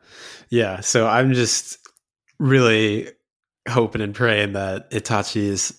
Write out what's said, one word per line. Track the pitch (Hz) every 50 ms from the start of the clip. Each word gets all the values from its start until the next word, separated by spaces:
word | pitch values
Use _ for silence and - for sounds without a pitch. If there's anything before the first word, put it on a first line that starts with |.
| _ _ - - - - - - - -
Yeah. | 120 120 113 98 95 92
So | 98 - - 123 113
I'm | 113 107 120 127 135 131
just | 123 120 104 - - - - - - _ - _ _ _ _ _ _ _ _ _ -
really | 156 131 135 135 123 117 110 110 110 107 104 110 - - - _ _ _ _ _ _ _ _ _ - -
hoping | 123 127 117 107 - 113 107
and | 104 101
praying | - 123 117 110 104 104 101 98
that | 98 98 95 95 98 - -
Itachi | - 110 - - 117 101 101 - - 110 104
is | 101 98 92 - - -